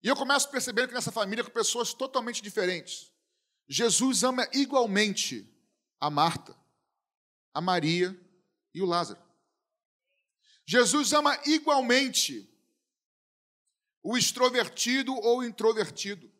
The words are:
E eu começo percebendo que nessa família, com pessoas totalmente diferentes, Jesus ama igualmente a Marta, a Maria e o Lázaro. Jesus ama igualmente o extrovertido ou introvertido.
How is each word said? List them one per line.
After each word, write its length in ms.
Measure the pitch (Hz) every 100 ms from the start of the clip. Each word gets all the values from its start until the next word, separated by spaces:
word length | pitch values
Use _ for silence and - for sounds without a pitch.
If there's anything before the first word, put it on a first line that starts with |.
E 60 | 202
eu 80 | 277
começo 340 | 262 277 -
percebendo 380 | 262 247 220 247
que 80 | 240
nessa 160 | 226
família, 320 | 226 196 214
com 80 | 233
pessoas 420 | 233 208 240 233
totalmente 480 | - 262 262 233 233
diferentes, 720 | 208 214 180 180 - - - _ _ _ _ _ _
Jesus 560 | 139 233 - 262 254
ama 240 | 254 254 240
igualmente 960 | 262 277 269 233 196 214 196 - 120 - _ _ _ _ _
a 100 | 147
Marta, 480 | 147 165 165 - - _ _ _ _ _ _ _ _ _
a 80 | 143
Maria 580 | 175 180 156 175 180 185 _ _ _ _ _
e 80 | 156
o 60 | 185
Lázaro. 340 | 175 147 101 _ _ _ _ _ _ _ _ _ _ _ _ _ _ -
Jesus 480 | 214 233 302 240
ama 260 | 294 294 285 285
igualmente 1040 | 311 302 285 240 254 269 - - 120 95 _ _ _ _ _ _ _ _ _ _ _ _ _ _ _
o 160 | - 240
extrovertido 960 | 180 - 254 247 226 - 233 254 262
ou 300 | 262 220 247
introvertido. 880 | 240 - 220 220 190 - 196 202 -